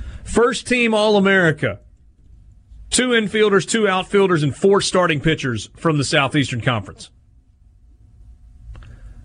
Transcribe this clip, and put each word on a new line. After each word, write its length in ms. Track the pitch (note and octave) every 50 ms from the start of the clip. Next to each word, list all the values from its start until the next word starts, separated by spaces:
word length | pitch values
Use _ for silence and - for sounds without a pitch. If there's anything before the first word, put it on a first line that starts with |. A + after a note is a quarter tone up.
| - - - - -
First 420 | - - G#3+ A#3+ C4 A#3 - -
team 260 | - B3 B3 A#3+ A3+ A3
All-America. 840 | G#3 G#3+ A3 G#3 G3+ F#3+ F#3+ G3 F#3+ F3 D#3+ D3 - C#3 A2 - - - - - _ _ _ _ _ _ - - - - - - - - _ - - - -
Two 200 | - - B3+ B3
infielders, 580 | A#3+ A3+ G#3+ F3 - G#3+ G#3+ G#3 G3 F#3 D3
two 200 | - - A3+ G#3
outfielders, 540 | G3 F#3 F#3 F3 - - G3+ G3 F3+ F3 D3+
and 140 | D3+ C#3 A#2
four 260 | - - G3 G3+ F#3+
starting 380 | - - - F#3 F3+ E3+ D#3+ C#3
pitchers 500 | A2+ D#3+ D#3 D3 - C3 A#2 G#2+ - - -
from 220 | - - E3 D#3 C#3+
the 40 | C3+
Southeastern 580 | - E3 D3 C#3 B2+ - D3+ C3 - C3 A2+
Conference. 500 | G#2+ C3+ A#2+ G#2+ G2 - - - - - _ _ _ _ _ - _ _ _ _ _ - _ _ _ - - _ - - - - - - - - - - - - - - - - - - - - - - - -